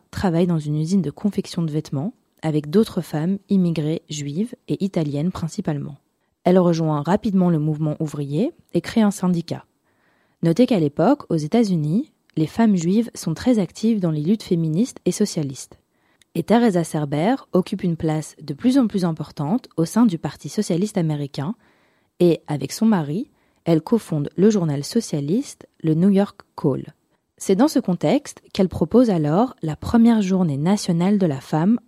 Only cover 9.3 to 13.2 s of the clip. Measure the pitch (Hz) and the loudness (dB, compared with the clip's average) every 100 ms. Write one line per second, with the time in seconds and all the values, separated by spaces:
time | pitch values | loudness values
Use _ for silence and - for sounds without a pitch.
9.3 | 170 - 131 - _ _ _ _ _ _ | 0 -4 -10 -12 _ _ _ _ _ _
10.3 | _ 170 165 247 208 147 - 185 285 - | _ 2 4 4 4 0 2 2 2 0
11.3 | 165 151 233 208 175 147 196 311 _ _ | -4 0 2 2 0 0 -2 -4 _ _
12.3 | - 156 - 226 185 165 208 233 - | -4 -2 2 2 2 2 0 0 -6